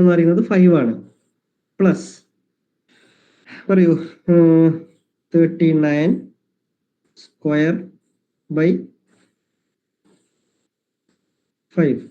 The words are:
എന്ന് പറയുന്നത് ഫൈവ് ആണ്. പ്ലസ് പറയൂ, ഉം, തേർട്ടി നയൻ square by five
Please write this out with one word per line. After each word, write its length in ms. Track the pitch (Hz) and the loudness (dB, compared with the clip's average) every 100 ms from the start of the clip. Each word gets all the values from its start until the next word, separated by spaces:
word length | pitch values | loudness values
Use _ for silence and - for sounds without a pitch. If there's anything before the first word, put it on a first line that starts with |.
എന്ന് 100 | 180 | 2
പറയുന്നത് 300 | 175 165 175 226 | 2 0 0 -2
ഫൈവ് 220 | 196 180 160 | 2 2 2
ആണ്. 140 | 117 - - _ _ _ _ _ _ - | -2 -6 -12 _ _ _ _ _ _ -4
പ്ലസ് 280 | 190 147 - - _ _ _ _ _ _ _ _ _ _ _ _ _ - - | -2 -2 -8 -20 _ _ _ _ _ _ _ _ _ _ _ _ _ -18 -2
പറയൂ, 220 | 190 170 160 - - - | 2 2 0 -6 -14 0
ഉം, 360 | 170 165 160 160 160 - _ _ _ _ | 2 4 4 2 0 -12 _ _ _ _
തേർട്ടി 360 | 170 160 - 165 156 151 | -2 -2 0 -2 0 -2
നയൻ 240 | 147 165 262 - _ _ _ _ _ _ _ _ _ | -2 -2 -4 -8 _ _ _ _ _ _ _ _ _
square 520 | _ _ 151 151 156 185 - _ _ _ _ _ - 151 | _ _ -6 -2 -2 -4 -10 _ _ _ _ _ -10 -4
by 100 | 165 190 - _ _ _ _ _ _ _ _ _ _ _ _ _ _ _ _ _ _ _ _ _ _ _ _ _ _ _ _ - | -2 -2 -6 _ _ _ _ _ _ _ _ _ _ _ _ _ _ _ _ _ _ _ _ _ _ _ _ _ _ _ _ -4
five 240 | 151 120 - | -2 -2 -10